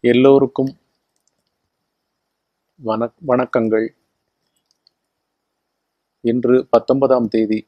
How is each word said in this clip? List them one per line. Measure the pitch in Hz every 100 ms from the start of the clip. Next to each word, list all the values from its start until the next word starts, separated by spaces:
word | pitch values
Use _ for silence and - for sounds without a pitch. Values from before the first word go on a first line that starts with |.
எல்லோருக்கும் | 120 120 131 139 135 - 135 - _ _ _ _ _ _ _ _ _ _ _ _ _ _ _ _ _ _ _ _
வணக்-, | 117 110 117 _ 147
வணக்கங்கள். | 127 127 127 113 110 113 _ _ _ _ _ _ _ _ _ _ _ _ _ _ _ _ _ _ _ _ _ _ _
இன்று | 120 120 120 127 -
பத்தொன்பதாம் | 113 - 135 135 127 113
தேதி | 113 110 110